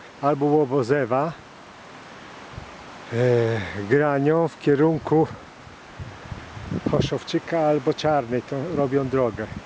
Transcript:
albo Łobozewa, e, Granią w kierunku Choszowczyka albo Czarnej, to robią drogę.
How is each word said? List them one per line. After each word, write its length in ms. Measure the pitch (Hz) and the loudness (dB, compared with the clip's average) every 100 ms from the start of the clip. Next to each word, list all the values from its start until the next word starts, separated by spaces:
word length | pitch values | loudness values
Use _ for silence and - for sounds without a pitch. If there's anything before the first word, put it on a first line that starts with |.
| - - | -20 -2
albo 240 | 139 147 147 | 0 2 4
Łobozewa, 880 | 151 139 139 117 143 120 127 156 - - - - - - - - - - - - - - - - - - | 4 4 2 2 2 2 0 0 -6 -16 -20 -20 -20 -20 -20 -18 -18 -18 -18 -16 -16 -16 -18 -18 -18 -6
e, 20 | 117 123 120 113 113 90 92 101 | 0 4 4 2 0 -4 -8 2
Granią 580 | 139 147 139 139 160 165 | 4 4 2 4 4 2
w 120 | - | 0
kierunku 680 | - 139 160 156 - 151 151 - - - - - - - - - - - - - - - - | 2 4 4 2 2 4 2 -2 -18 -20 -20 -20 -20 -16 -14 -14 -14 -14 -14 -14 -8 -4 0
Choszowczyka 680 | 147 143 139 - 165 - 165 | 0 0 -2 -4 -6 -2 0
albo 340 | 151 151 139 | 2 2 2
Czarnej, 480 | 147 151 147 117 123 | 0 2 2 0 -4
to 140 | - 139 156 151 | -2 -6 -2 0
robią 320 | 139 139 135 | 2 2 0
drogę. 400 | 131 123 101 110 - | 2 0 -2 -8 -10